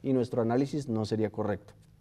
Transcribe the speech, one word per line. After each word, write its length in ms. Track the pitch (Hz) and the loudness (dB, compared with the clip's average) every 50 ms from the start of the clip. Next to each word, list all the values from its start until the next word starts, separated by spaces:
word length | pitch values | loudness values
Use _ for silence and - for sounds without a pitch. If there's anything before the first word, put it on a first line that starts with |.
| - | -2
y 100 | 135 135 | 0 2
nuestro 280 | 127 120 113 - 123 | 2 2 0 0 0
análisis 480 | 113 113 117 127 143 135 - 151 135 131 | 0 2 2 2 2 0 -2 -6 -4 -2
no 160 | 113 110 110 | -2 -2 0
sería 240 | 101 113 107 107 104 | 0 0 0 0 -2
correcto. 440 | - - 107 104 104 98 - - - - - - - - | -2 -2 -2 -2 -2 -4 -6 -14 -20 -20 -20 -20 -20 -20